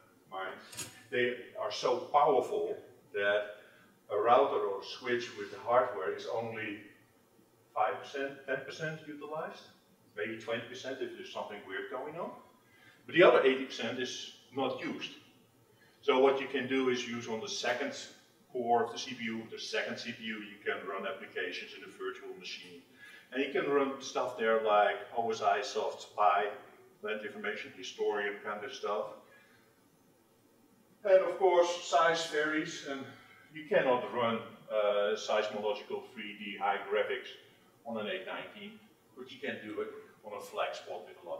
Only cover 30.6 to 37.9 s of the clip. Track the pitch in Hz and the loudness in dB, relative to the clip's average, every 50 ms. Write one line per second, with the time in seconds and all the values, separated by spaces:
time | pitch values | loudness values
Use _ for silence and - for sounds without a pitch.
30.6 | _ _ _ _ _ _ _ _ - 202 190 185 170 175 185 190 190 185 175 175 | _ _ _ _ _ _ _ _ 6 6 8 8 8 4 2 4 4 6 8 6
31.6 | 175 170 - - - - 185 170 160 165 165 160 - - 151 147 151 151 151 156 | 6 4 0 -4 0 2 4 6 6 6 4 2 0 -2 0 0 0 2 0 0
32.6 | 170 170 - - - 143 135 131 127 117 - - - - - - - - 151 156 | -2 -4 -6 -8 -8 -8 -6 -6 -8 -10 -14 -18 -20 -20 -20 -20 -20 -16 -14 -14
33.6 | 151 - 202 165 135 131 123 - - - 123 123 117 113 113 110 - - - - | -2 2 4 4 6 6 4 2 2 -2 0 0 2 2 2 0 -4 -8 -14 -18
34.6 | - - 110 107 104 101 101 104 104 107 110 104 - - 110 107 107 107 107 104 | -8 -2 0 2 4 4 4 4 4 2 2 0 0 0 2 2 2 0 -2 -2
35.6 | 107 107 104 - - - - 101 - - - 110 104 104 101 101 104 101 98 95 | -2 -2 -2 -2 -4 -8 -8 -8 -8 -10 -12 -12 -12 -12 -12 -10 -10 -10 -6 -2
36.6 | 98 101 98 98 98 98 104 104 101 - 98 - - - - - - - - _ | 0 0 0 -2 -2 0 0 0 0 0 -2 -6 -6 -10 -16 -18 -20 -20 -20 _
37.6 | _ _ _ _ - 117 | _ _ _ _ -10 -8